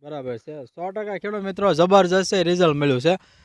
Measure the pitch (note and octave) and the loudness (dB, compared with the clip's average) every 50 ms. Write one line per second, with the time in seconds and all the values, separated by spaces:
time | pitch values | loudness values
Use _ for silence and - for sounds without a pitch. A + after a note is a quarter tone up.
0 | C#3 D3 D3+ C#3+ C3 B2+ B2 A2+ - - D3+ D3+ C3 A#2 _ - E3+ F#3+ F#3+ G#3+ | _ -16 -14 -12 -10 -10 -12 -12 -12 -16 -18 -18 -18 -20 _ -12 -12 -10 -8 -10
1 | G#3+ G#3 G3+ F3 - G3+ G#3 G#3 G3 G3 F#3+ G3 G3+ G3 E3 C#3+ E3+ F3+ G3 G3 | -10 -10 -10 -10 -10 -8 -8 -8 -8 -8 -6 -2 0 0 2 4 4 6 6 6
2 | F#3 F3 F3+ F#3+ F#3 - G3+ F#3+ F3 E3 F3+ F3+ F#3 D#3+ D3 D3 D3 C#3+ C3 B2 | 6 6 2 0 0 0 -2 -2 0 0 2 2 2 2 2 2 0 0 0 2
3 | B2 D#3+ F#3 F#3+ - _ _ _ _ | 2 0 0 -2 -6 _ _ _ _